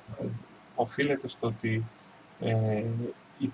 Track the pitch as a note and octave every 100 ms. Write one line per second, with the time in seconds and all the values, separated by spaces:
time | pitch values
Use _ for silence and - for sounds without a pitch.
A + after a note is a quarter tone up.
0 | - - A#2 A2+ - - - - A#2 -
1 | C#3+ C3+ B2+ - A#2 A2+ A2+ A2+ A2+ -
2 | - - - - A2+ A2 A2 G#2+ A#2 A#2
3 | A#2+ - - - B2+